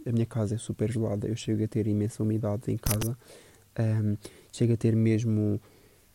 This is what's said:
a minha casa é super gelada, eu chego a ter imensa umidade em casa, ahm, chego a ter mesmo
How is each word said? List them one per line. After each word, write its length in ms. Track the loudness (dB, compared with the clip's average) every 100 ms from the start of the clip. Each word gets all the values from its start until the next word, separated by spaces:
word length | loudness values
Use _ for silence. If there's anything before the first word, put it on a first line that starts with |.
| -2
a 60 |
minha 140 | 0 0
casa 300 | 0 -2 -2
é 20 |
super 320 | -4 -2 -2
gelada, 360 | 0 -2 -2 -2
eu 100 | -4
chego 280 | -2 -2
a 40 | 0
ter 180 | 0 0
imensa 360 | 0 0 0
umidade 480 | 0 0 0 -2 -4
em 60 | -4
casa, 400 | -2 -2 -2 -4 -12 -20 -20 -20 _ -4
ahm, 400 | 0 0 0 -2 -6 -20 -18
chego 220 | -2 2
a 20 | 2
ter 180 | 2
mesmo 640 | 4 4 4 2 2 2 0 -6 -20 -20 _ _